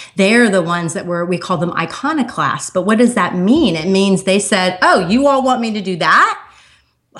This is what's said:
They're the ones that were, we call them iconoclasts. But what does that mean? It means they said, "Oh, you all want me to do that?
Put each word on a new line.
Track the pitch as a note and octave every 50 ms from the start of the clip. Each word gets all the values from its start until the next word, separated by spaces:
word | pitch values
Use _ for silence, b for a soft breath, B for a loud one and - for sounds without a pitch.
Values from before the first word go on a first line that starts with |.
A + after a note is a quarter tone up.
| B B B
They're | - F#3+ G3+ A3+ A#3+ A#3+ G#3+
the | F#3+ F#3
ones | E3 E3 E3+ F3 E3+ D#3+ F3
that | F#3+ -
were, | F3 F3 E3+ F3
we | F3+ F3+ E3+
call | - - F#3 D#3
them | F3 E3+
iconoclasts. | - - E3 E3 - - - D4 D#4+ D4 A#3+ - - E3 D3 C3 - D3 - -
But | - F#3
what | F3 G3+ A3 G#3+
does | B3 A#3 A#3+
that | G#3+ F3+ - -
mean? | F3+ F3+ G#3 C4+ E4+ D4+ F#3+ E3
It | D#3 D#3 F#3+
means | F#3+ F#3+ G3 G3 F#3+ F#3
they | - F#3+ F#3+ G#3
said, | G3+ - G#3+ F#3 F#3 F#3 F#3 -
"Oh, | - F4 E4+ G#3 F3 E3
you | A3 C4 C#4
all | C#4+ C#4 C4
want | B3+ C4+ B3+ A#3
me | A#3 A3
to | G#3 G#3
do | F3+ F#3+ F3+
that? | D#3+ F3 D#3 F#3 B3+ F4+ A4+ G#4 - - b b b b b b b b b b b _ _ _